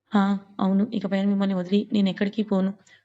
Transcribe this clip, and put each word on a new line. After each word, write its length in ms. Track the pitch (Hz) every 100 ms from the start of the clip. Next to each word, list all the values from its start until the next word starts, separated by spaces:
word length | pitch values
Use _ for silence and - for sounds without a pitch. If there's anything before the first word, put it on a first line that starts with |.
| _
"ఆ, 100 | 208 196 196 - -
అవును, 240 | 196 196 208
ఇకపైన 320 | 220 196 196 202
మిమ్మల్ని 300 | 202 196 190
వదిలి 240 | 180 202 208
నేను 160 | 208 196
ఎక్కడికి 340 | 180 202 202
పోను" 300 | 208 190 190 196 _ -